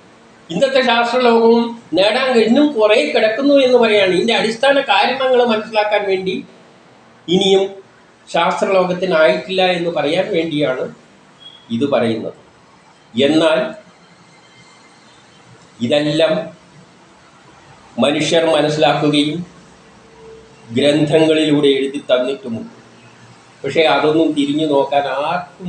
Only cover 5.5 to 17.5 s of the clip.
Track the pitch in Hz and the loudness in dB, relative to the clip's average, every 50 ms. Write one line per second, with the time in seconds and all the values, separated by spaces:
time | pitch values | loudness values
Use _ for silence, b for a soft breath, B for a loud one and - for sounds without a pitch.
5.5 | 220 214 - - 214 214 208 208 214 202 196 196 190 185 190 185 - - - - | 0 -2 -4 -4 -2 -2 -2 0 -2 -2 -2 -2 -4 -2 -2 -4 -6 -8 -10 -14
6.5 | - - - - - - _ - - _ - - - - - - 175 190 202 190 | -20 -20 -20 -20 -20 -20 _ -20 -20 _ -20 -20 -20 -18 -6 -2 0 0 2 2
7.5 | 190 190 196 196 - - - - _ _ _ _ _ _ _ - - 165 170 185 | 2 2 0 -2 -6 -14 -20 -20 _ _ _ _ _ _ _ -6 -2 -2 -2 0
8.5 | 180 - 208 196 190 185 185 175 180 175 190 175 170 160 156 165 - 175 - 185 | -2 -2 -2 0 0 0 0 0 -2 -4 -4 -2 2 2 2 2 2 0 -4 -6
9.5 | 190 185 185 185 180 170 170 170 156 151 143 143 165 185 185 - 202 165 160 165 | -2 -2 0 0 0 -2 -4 -4 -4 -4 -4 -2 -2 -2 -4 -2 -2 -4 -4 -4
10.5 | 147 147 147 131 127 131 160 - - - - - - - _ _ _ _ - - | -4 -4 -2 -2 -4 -4 -6 -10 -12 -18 -20 -20 -20 -20 _ _ _ _ -20 -20
11.5 | - - - - 117 117 143 139 135 117 117 113 113 101 95 82 - - - _ | -20 -20 -14 -8 -6 -4 -4 -2 0 0 0 -2 -4 -4 -6 -10 -12 -14 -20 _
12.5 | _ _ _ _ _ _ _ _ _ _ _ _ - 113 139 143 156 160 165 160 | _ _ _ _ _ _ _ _ _ _ _ _ -4 0 0 2 2 2 2 2
13.5 | 156 160 - - - - - - - _ _ _ - _ - _ - - - - | 2 0 -2 -6 -8 -14 -20 -20 -20 _ _ _ -20 _ -20 _ -20 -20 -20 -20
14.5 | - - - - - - - - _ - _ - - - - - - - - - | -20 -20 -20 -20 -20 -20 -20 -20 _ -20 _ -20 -20 -20 -20 -20 -20 -20 -20 -20
15.5 | - - - - - - 117 123 147 147 151 151 147 160 160 156 - - - - | -20 -20 -20 -20 -12 -8 -4 -2 0 0 0 0 0 0 0 0 0 -2 -4 -10
16.5 | - - - - - - - _ - - - - - _ - - _ - - - | -14 -20 -20 -20 -20 -20 -20 _ -20 -20 -20 -20 -20 _ -20 -20 _ -20 -20 -20